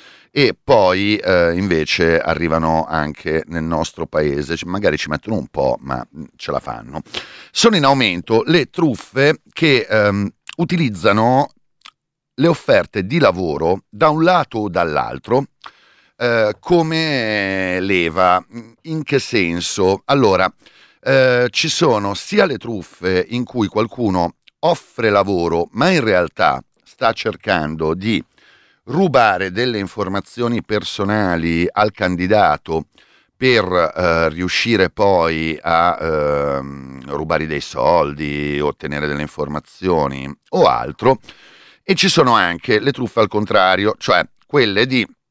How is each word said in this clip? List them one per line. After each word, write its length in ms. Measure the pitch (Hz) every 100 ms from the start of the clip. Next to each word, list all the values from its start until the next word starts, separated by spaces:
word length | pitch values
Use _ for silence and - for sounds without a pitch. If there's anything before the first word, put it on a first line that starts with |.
| - - _
e 260 | 143 127 -
poi, 540 | - 120 92 92 101 107
eh, 360 | 90 90 85
invece 640 | 85 98 80 78 - 82 82
arrivano 680 | - 82 82 82 80 80 78
anche 580 | 80 76 73 80 80 78
nel 140 | 82
nostro 440 | 80 80 80 - 80
paese, 480 | 78 76 71 69
c-, 100 | 82
magari 320 | 85 92 98 76
ci 140 | -
mettono 260 | 76 - 107
un 120 | 64
po', 280 | 71 67 64
ma, 260 | 67 64 60 76
mm, 80 | 73 -
ce 160 | -
la 80 | 67
fanno. 420 | - 58 58 73 - - - - -
Sono 260 | - 233 202
in 80 |
aumento 580 | 139 135 113 87 - 113 -
le 240 | 170 135
truffe 720 | - 165 107 - 131 143 160 _
che, 340 | - 160 127 101
ehm, 380 | 107 104 101 101 - - -
utilizzano 920 | 170 175 135 95 101 101 117 131 147 _ _ _ - _ _ _ _ -
le 100 | 160
offerte 560 | 156 - 110 87 107
di 140 | 95 160
lavoro 640 | 117 87 87 71 82 95 _
da 180 | 104 156
un 140 | 156
lato 340 | 165 180 135 113
o 100 | 104
dall'altro, 760 | 87 85 73 58 65 - 127 139 _ - _ _ _ _ -
eh, 360 | 120 117 107 107
come 1160 | - 175 160 160 160 139 110 107 98 95 92 92
leva. 640 | 95 92 82 80 92 90 - 120 113 113
In 200 | 160 160
che 160 | 143 139
senso? 840 | - 117 85 85 - - 92 98 -
Allora, 440 | 139 113 92 92 - _ _ _ _
eh, 460 | - 135 127 123 123
ci 180 | - 160
sono 460 | - 160 110 101
sia 320 | 101 - 208 196
le 100 | 117
truffe 680 | 117 107 87 - 90 92 -
in 160 | 120
cui 220 | 120 123 98
qualcuno 680 | 107 107 - 113 92 85 - _ -
offre 500 | 160 165 - - 113
lavoro, 580 | 101 98 92 85 82 85
ma 180 | 101 165
in 120 | 175
realtà 600 | 113 92 82 - 82 65 - _
sta 300 | _ - 113
cercando 800 | 113 113 95 110 90 76 80 78
di 280 | 87 110 98 - _ _ _ _ _
rubare 640 | - 143 190 127 110 90 95
delle 280 | 92 127 110
informazioni 840 | 98 - 95 98 - - 117 117
personali 1040 | - 107 - - 101 107 95 85 82 82 87
al 200 | - 107
candidato 920 | - 92 87 92 107 87 73 - 80 73 _ _ _ _ -
per, 280 | 131 117
eh, 640 | 92 90 80 - 90 82 80
riuscire 580 | 80 90 - 117 110 90
poi 680 | - 101 92 82 80 80 76
a, 380 | 80 82 85 -
ehm, 1040 | 80 78 73 73 71 69 69 69 67 67 65
rubare 360 | 71 80 80 78
dei 140 | 73
soldi, 960 | - - 65 85 73 73 76 73 73 73
ottenere 480 | 73 - 73 73 73
delle 160 | 73
informazioni 1120 | 73 - 71 73 - - 92 82 69 67 67 73 -
o 140 | 185 147
altro. 520 | 60 64 - 117 - - - - - - _
E 120 | -
ci 140 | 190 190
sono 240 | - 131
anche 480 | 113 87 82 - 107
le 120 | 127
truffe 280 | 135 120 -
al 80 | 107
contrario, 680 | 107 104 101 92 92 104 -
cioè 280 | - 90 - _ -
quelle 400 | 143 113 98 127
di 200 | 127 104 _ _